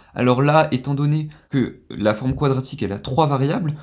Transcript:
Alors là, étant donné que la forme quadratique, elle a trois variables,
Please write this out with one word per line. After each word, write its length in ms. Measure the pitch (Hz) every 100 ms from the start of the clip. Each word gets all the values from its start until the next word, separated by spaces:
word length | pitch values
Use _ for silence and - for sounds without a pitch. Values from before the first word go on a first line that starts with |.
| _
Alors 300 | - 123 123
là, 240 | 143 156 151
étant 220 | 127 139
donné 360 | 143 147 156 151 - -
que 320 | 139 120 - -
la 240 | - 104
forme 220 | 107 131 127
quadratique, 480 | 143 131 131 -
elle 80 | 95
a 80 | 101
trois 260 | - 131 151
variables, 500 | 139 139 196 156 147